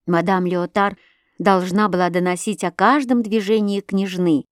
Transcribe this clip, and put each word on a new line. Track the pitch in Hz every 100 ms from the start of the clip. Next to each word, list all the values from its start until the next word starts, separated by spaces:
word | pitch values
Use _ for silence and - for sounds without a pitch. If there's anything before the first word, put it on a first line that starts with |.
| -
Мадам | 170 175 190 180
Леотар | 180 175 208 202 196 _ _ _ -
должна | 180 190 185 185 214
была | 180 180
доносить | 175 180 180 - 190
о | 180
каждом | - 196 285 247 247
движении | 220 214 196 220 208 202
княжны. | - 196 190 180 175 147 -